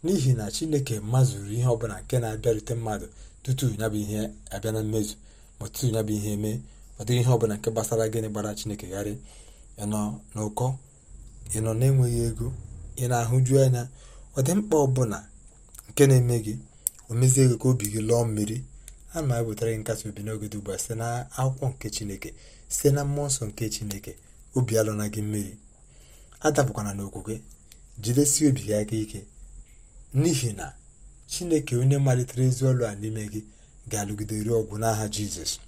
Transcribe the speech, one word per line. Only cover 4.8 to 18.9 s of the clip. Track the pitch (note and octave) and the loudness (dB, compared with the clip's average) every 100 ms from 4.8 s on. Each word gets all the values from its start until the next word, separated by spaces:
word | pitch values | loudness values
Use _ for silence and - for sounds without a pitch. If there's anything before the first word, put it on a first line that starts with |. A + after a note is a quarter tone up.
mmezu, | G#2+ A2 G#2 - - - - - | 0 0 -2 -6 -18 -20 -20 -14
ma | G2+ | -12
tutu | - B2+ | -2 0
ya | A2 | 0
bụ | G#2+ | 0
ihe | G#2+ G#2+ G#2 | -2 -2 -2
mee. | G#2+ A#2+ - - - - | -2 -4 -8 -20 -20 -12
Ọ | |
dịghị | A2 B2 | 0 2
ihe | A#2+ | 4
ọbụla | A#2 A2 G#2 | 4 2 0
nke | - | -2
gbasara | A2 G#2 A2+ A2 | -2 0 0 0
gịnị | A2+ A2 | -2 -4
gbara | G#2 G#2 | -4 -6
Chineke | G#2 A2 G2+ F2+ | -6 -6 -8 -8
gharị. | G2 G#2 A#2 - - - - - - | -6 -6 -6 -12 -20 -20 -20 -20 -8
Ị | G#2 | -4
nọ | G#2+ G#2 - - | -2 -2 -6 -10
n'ụkọ, | G#2+ G#2+ G#2+ B2 C3 - - - - - - - | -6 -4 0 -2 -2 -10 -20 -20 -20 -18 -18 -8
ị | A2 | -2
nọ | A2 | 0
na-enweghị | A2 C3 C3+ B2 A#2 A#2 | 4 4 6 4 2 0
ego, | A2+ A#2 - - - - - | -2 -6 -6 -12 -14 -14 -6
ị | B2 | 0
na-ahụju | B2 A2+ B2+ B2+ C3+ | 0 2 4 6 6
anya, | C3+ B2 B2 - - - - - | 6 4 -2 -12 -20 -20 -8 -2
ọ | |
dị | C3 | 2
mkpa | F#3+ G#3+ D#3 | 2 4 4
ọbụla | C#3 C3 A#2 F#2 - - - - - - - | 4 4 0 -2 -10 -20 -20 -20 -20 -20 -10
nke | - C#3 | 6 8
na-eme | B2+ A#2+ A#2+ | 8 6 0
gị, | G#2+ G#2 - - - - - | -2 -8 -10 -10 -10 -10 -4
o | |
mezie | A#2 C3 C3 C3 | 4 6 8 6
gị | A#2 | 6
ka | C3 | 2
obi | B2+ G#2 | 2 0
gị | A2 | -2
lọọ | A2 A#2 | 2 2
mmiri. | A2+ G#2 G#2+ A#2+ - - - | 2 0 -2 -4 -8 -16 -20